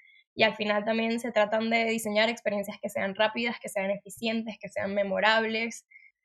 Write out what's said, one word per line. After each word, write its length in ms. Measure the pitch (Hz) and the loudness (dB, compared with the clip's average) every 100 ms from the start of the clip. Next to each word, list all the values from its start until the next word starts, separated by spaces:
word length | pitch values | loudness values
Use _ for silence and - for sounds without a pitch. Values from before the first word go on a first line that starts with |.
| _ _ _ - | _ _ _ 2
y 80 | |
al 120 | 220 214 | 2 2
final 300 | 208 208 220 | 0 0 0
también 340 | 226 226 233 | 0 0 -2
se 140 | 240 | 0
tratan 360 | 214 208 220 226 | 2 2 2 2
de 140 | 233 226 | 2 2
diseñar 440 | 226 214 208 226 | 0 0 2 2
experiencias 480 | 233 - 202 196 - | 0 -2 -2 -4 -6
que 60 | 202 | -6
sean 260 | - 196 | -4 -2
rápidas, 440 | 196 220 233 233 - | 2 0 2 -2 -4
que 60 | 202 | -6
sean 240 | 196 190 | -4 -2
eficientes, 640 | 196 196 - 233 226 220 202 | -4 -8 -6 -2 -2 -4 -10
que 120 | 196 | -10
sean 240 | 202 196 202 | -6 -2 -2
memorables, 920 | 196 190 208 226 220 220 233 - - - - _ | 0 2 4 4 2 -2 -4 -8 -16 -20 -20 _